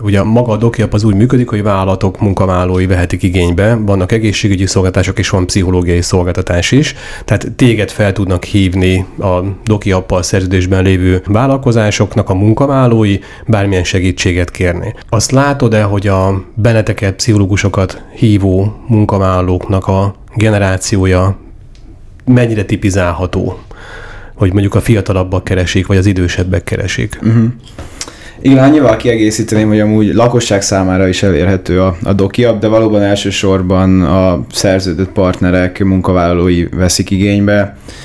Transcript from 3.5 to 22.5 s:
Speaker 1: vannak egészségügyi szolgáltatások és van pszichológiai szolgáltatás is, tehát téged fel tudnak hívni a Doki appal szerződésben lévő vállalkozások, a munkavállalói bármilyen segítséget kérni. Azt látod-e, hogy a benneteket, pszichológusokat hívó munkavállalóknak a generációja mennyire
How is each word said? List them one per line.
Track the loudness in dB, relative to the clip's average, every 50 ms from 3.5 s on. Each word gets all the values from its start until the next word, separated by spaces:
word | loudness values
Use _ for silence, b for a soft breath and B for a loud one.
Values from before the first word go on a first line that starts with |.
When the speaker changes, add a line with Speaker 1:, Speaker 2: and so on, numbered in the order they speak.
| 2 2 2 2 2
Speaker 1:
vannak | 0 0 0 0 0 0 0 0
egészségügyi | 0 0 0 -2 0 0 0 0 0 0
szolgáltatások | 0 0 0 0 0 0 0 0 -2 -2 -4
és | -2 -2
van | 0 0 0
pszichológiai | 0 0 0 0 2 0 0 0 0 0 0 0
szolgáltatás | 0 0 0 0 0 -2 -4 -4 -2 -2 -2 0 2 2
is, | 2 2 0 -4 B B B B B B
tehát | B -2 -2 -2 -4 -2
téged | 0 2 2 2 2 -2 -4
fel | -2 -2 -2 0 0
tudnak | -2 -2 -2 -2 -4 -4
hívni | -2 0 0 0 2 0 0 2 2 2 0 -2 -4 -8 -6
a | -4 -2 -2 -2 -2 -4 -8 -6 -4
Doki | -2 -2 -2 0 0 -2
appal | -2 -2 -2 -2 -2 -2
szerződésben | -2 -2 -2 0 0 0 0 0 0 0 2 2
lévő | 2 2 2 2 2 0 0 0
vállalkozások, | 0 0 0 2 0 0 0 0 0 0 2 2 0 0 0 -2 -2 -2 -2 -2
a | -2 0
munkavállalói | 0 2 2 2 2 2 0 2 2 2 2 2 2 2 2 0 -2 B B B B B
bármilyen | B 0 0 0 0 0 0 -2
segítséget | 0 -2 0 0 0 -2 0 0 0 0 0 -2 -4
kérni. | -4 -2 -2 -2 -2 -4 -6 -8 -10 B B B
Azt | -2 -2 0 0
látod-e, | 0 0 2 0 0 0 0 0 2 2 0
hogy | 0 0 -2 0
a | 0 0 2 2 0 0 -2 -6 -8 -4
benneteket, | -2 0 2 2 2 0 0 -2 -2 -2 -4 -4
pszichológusokat | -2 0 0 2 2 2 2 0 0 0 0 0 0 -2 -2 -4 -8 -16 -18 -6
hívó | 0 2 2 2 2 2 2 2 2 0 -2 -4 -6 -4
munkavállalóknak | 0 2 2 2 2 2 0 0 0 0 0 0 0 -2 -2 -2 -2 -2 -2 0
a | 0 0 0 0 -2 -4 -8 -14 -10 -4
generációja | 0 0 2 2 2 2 0 0 -2 -4 -2 -2 0 2 2 2 2 2 0 -2 -4 -8 -18 -20 -20 -20 -20 -20 -20 -20 -20 -20 -20 -20 -20 -20 -6 0
mennyire | 2 2 4 4 2